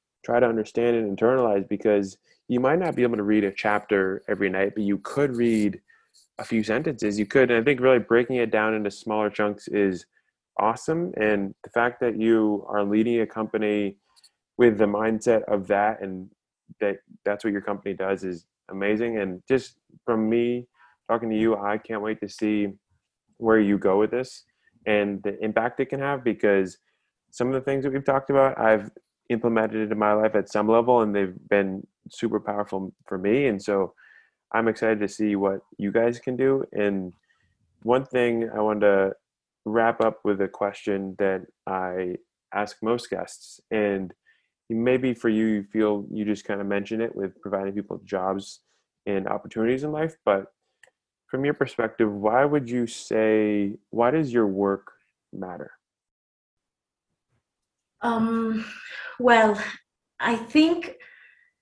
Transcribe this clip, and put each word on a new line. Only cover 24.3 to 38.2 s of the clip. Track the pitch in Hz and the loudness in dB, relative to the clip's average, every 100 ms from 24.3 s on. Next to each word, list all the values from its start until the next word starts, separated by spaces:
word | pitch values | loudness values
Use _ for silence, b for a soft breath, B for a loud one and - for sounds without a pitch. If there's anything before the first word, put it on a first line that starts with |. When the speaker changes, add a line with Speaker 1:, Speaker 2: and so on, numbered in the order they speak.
| - _ _ _ _ | -12 _ _ _ _
Speaker 1:
and | - 104 101 98 | 0 0 0 -2
the | 101 101 | -6 -4
impact | 107 110 120 - | -2 0 -2 -2
it | 131 | -4
can | 139 | -2
have, | 139 139 | -4 -2
because | 123 101 107 98 92 - _ _ _ _ _ | -2 2 4 4 2 -6 _ _ _ _ _
some | - 123 | -4 -2
of | |
the | 131 | -2
things | 131 139 | -2 -2
that | 135 | -2
we've | 135 | -2
talked | 139 135 135 | 0 0 2
about, | 139 135 - | 4 4 4
I've | 113 110 101 - _ _ - | 4 4 0 -16 _ _ -6
implemented | 117 117 113 110 110 | -2 0 2 0 -2
into | 107 | -2
my | 107 104 | 0 2
life | 107 110 | 4 2
at | 104 92 | 2 0
some | 107 107 | 0 4
level, | 113 120 120 | 4 6 4
and | 107 | 4
they've | 101 95 92 - | 0 -2 -4 0
been | 104 95 95 - _ - | 2 2 -4 -12 _ -18
super | - 117 107 | -6 -2 -2
powerful | 104 104 101 95 95 _ - | -4 -6 -4 -6 -8 _ -10
for | 95 | -4
me. | 98 127 139 | 0 2 0
And | 98 | -2
so | - 98 90 _ b b b b - | -2 0 -2 _ b b b b -4
I'm | 113 113 | 0 0
excited | 110 113 107 | 0 0 0
to | 101 | -4
see | - 107 101 | -2 -2 0
what | 98 95 _ - | 0 -2 _ -6
you | 101 | -2
guys | 113 117 117 | 2 0 -2
can | - 127 | -6 -2
do. | 135 135 - | 0 0 -2
And | - 104 98 90 - _ _ _ _ _ _ | -2 -2 -2 -6 -14 _ _ _ _ _ _
one | 110 127 | 0 0
thing | 135 127 | 2 0